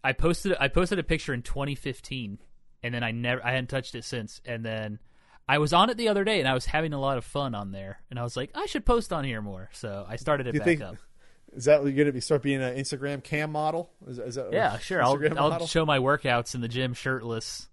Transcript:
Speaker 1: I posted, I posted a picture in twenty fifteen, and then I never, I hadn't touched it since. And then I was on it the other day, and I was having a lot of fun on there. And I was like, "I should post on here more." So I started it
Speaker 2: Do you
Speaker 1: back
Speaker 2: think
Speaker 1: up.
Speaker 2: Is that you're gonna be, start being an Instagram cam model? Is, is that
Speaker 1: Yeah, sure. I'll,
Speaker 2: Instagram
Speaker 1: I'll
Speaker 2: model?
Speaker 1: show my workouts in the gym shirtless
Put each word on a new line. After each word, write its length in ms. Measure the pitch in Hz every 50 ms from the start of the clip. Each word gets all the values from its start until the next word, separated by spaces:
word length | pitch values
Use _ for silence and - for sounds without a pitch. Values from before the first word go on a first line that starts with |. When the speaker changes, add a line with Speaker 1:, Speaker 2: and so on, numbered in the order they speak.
| -
Speaker 1:
I 100 | 135 131
posted, 420 | - 151 165 175 - - 196 180 -
I 80 | 135 139
posted 300 | - 170 185 170 208 180
a 40 | 151
picture 300 | - 165 156 - - 135
in 80 | 120
twenty 340 | 117 - - 139 139 143 143
fifteen, 640 | - - 139 123 - - - 139 131 117 101 101 - - - - - - - - _ -
and 100 | 120 120
then 100 | 120 120
I 80 | 113
never, 320 | 113 117 120 120 127 127 -
I 40 | 120
hadn't 180 | 127 131 131 127
touched 260 | 135 135 123 - -
it 100 | 120 110
since. 340 | - - 120 107 104 - - -
And 180 | - 117 113 113
then 340 | 113 110 110 107 107 107 104 - - - - _ _ - - _
I 100 | - 143
was 160 | 147 151 147 170
on 160 | 170 196 233
it 80 | 240
the 100 | 220 233
other 160 | 220 208 202 196
day, 160 | 214 220 185
and 80 | 135
I 60 | 131 131
was 120 | 127 -
having 280 | - - 156 160 160 151
a 60 | 139
lot 160 | 135 135 139
of 80 | 123 -
fun 280 | - - 143 143 131 113
on 180 | 101 101 98
there. 280 | 98 98 98 95 98 - - -
And 80 | 127
I 60 | 120 120
was 140 | 123 -
like, 140 | 123 131 - -
"I 100 | - 403
should 200 | 403 - 285 -
post 260 | - 240 233 202 -
on 140 | 185 160 139
here 160 | 139 117 107
more." 280 | 104 101 95 92 95 - -
So 320 | - - 110 98 98 98
I 80 | 90 110
started 320 | 117 113 156 147 139 127
it 60 | 127 151
Speaker 2:
Do 20 |
you 20 | 147
Speaker 1:
back 40 | -
Speaker 2:
think 140 | 175 170 147
Speaker 1:
up. 140 | 110 92 104 - - - - - - - - _ - -
Speaker 2:
Is 140 | - 127 117
that 160 | 139 151 147 139
you're 80 | 143 135
gonna 180 | 139 147 147
be, 100 | 131 123
start 220 | - - 156 139 120
being 180 | 139 139 135
an 140 | 131 127 123
Instagram 480 | 135 139 - 151 127 135 143 143 135 -
cam 280 | - 156 151 151 156
model? 380 | 151 151 151 156 160 165 175 - _ _ -
Is, 120 | 131 127 120
is 160 | 110 123 117
that 180 | 135 123 95 -
Speaker 1:
Yeah, 240 | 190 226 151 107
sure. 240 | - - - 190 170
I'll, 160 | 123 127 139
Speaker 2:
Instagram 200 | 143 151 151 127 135
Speaker 1:
I'll 100 | 143 156
Speaker 2:
model? 160 | 165 170 170
Speaker 1:
show 180 | 156 - 165 160
my 140 | 151 147
workouts 560 | 135 127 135 147 147 - 135 120 120 120 - -
in 80 | 127
the 60 | 117
gym 260 | 117 120 127 131 127 120
shirtless 720 | - - 135 131 127 110 117 113 110 - - - - - -